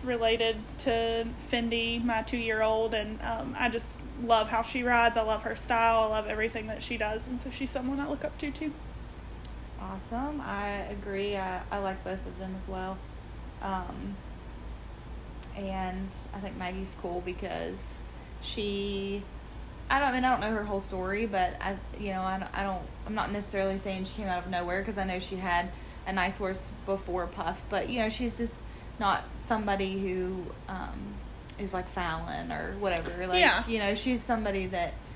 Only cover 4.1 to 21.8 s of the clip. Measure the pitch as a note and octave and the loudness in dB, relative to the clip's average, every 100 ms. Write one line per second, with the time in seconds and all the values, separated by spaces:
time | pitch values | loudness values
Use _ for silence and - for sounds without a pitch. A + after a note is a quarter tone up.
4.1 | - A#3 A3+ G#3+ A#3 A#3 C4 B3 A#3+ A#3 | -4 6 6 6 2 2 2 4 8 8
5.1 | A3+ A3 G#3+ A3 A3 - A#3 A3+ A3+ A3 | 6 4 2 0 -4 2 6 8 8 6
6.1 | G#3+ G#3+ G#3+ A3+ A3+ A3 G#3+ - A#3 G#3+ | 2 0 0 0 0 -4 -4 -4 0 0
7.1 | A3 - B3 C4 - C4+ C4 B3+ C#4 D4 | 0 -2 -4 -4 -4 -2 0 0 0 0
8.1 | D4 D4+ - D4+ C#4 D#4 - - - - | -2 -4 -4 -4 -2 -4 -4 -8 -10 -10
9.1 | - - - - - - - F#3+ G3 - | -10 -10 -10 -10 -10 -10 -8 -6 -6 -4
10.1 | A#3+ C#4 D4+ - G3+ G3+ G3+ F3+ G3+ G#3 | -2 0 -2 -2 -2 -2 -2 -4 -6 -2
11.1 | G3 G3+ G3+ F#3 F3+ - G3+ G3 F#3+ F#3 | -2 0 0 0 -2 -2 -2 0 -2 -4
12.1 | F#3+ F#3 F3+ F#3+ F#3+ F#3+ F#3+ F#3 F#3 - | -4 -6 -6 -6 -6 -4 -4 -4 -6 -8
13.1 | - - - - - G3 F#3+ F3+ - G3 | -12 -10 -10 -10 -6 -2 -2 -2 -4 -6
14.1 | G3 - - - - - - - - - | -6 -8 -10 -10 -10 -8 -10 -10 -12 -10
15.1 | - - - - G3+ G3 F#3+ F#3 F#3 F#3+ | -10 -10 -10 -8 -6 -2 0 0 -2 -4
16.1 | - - G3 F#3+ F#3 F3+ F#3+ F#3+ - F3 | -6 -8 -8 -6 -4 -4 -4 -4 -4 -2
17.1 | F3 F3+ F3+ F#3 A#2 E2 F#3+ - - - | -2 -2 -4 -2 -2 -2 -4 -6 -8 -10
18.1 | - - - - - G#3 G3+ G3+ G3 G3 | -10 -12 -8 -4 0 0 0 0 0 -2
19.1 | G3+ G3 - - - - - - C4+ C#4+ | -2 -4 -10 -10 -10 -10 -8 2 4 6
20.1 | B3 B3+ B3 G#3+ A3 G#3 G3 G3 F#3+ F#3 | 6 6 6 4 2 2 0 0 -2 0
21.1 | G3+ A3+ G3 F3+ - F#3+ G3 | 2 2 4 2 2 -2 -2